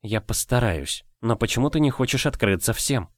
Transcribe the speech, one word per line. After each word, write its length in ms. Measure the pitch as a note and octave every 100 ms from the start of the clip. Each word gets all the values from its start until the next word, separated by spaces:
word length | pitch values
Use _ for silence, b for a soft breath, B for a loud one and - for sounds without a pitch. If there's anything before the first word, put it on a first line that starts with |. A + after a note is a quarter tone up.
я 220 | A2 A2
постараюсь. 800 | - G#2+ - B2 A#2+ D#2+ C#2 - _ _
Но 160 | A2+ A2+
почему 320 | A2+ B2 C#3
ты 100 | D#3
не 120 | D3+
хочешь 340 | - B2+ C3
открыться 480 | D3+ - G#2+ F#2+ -
всем? 380 | A2 - C3+ E2+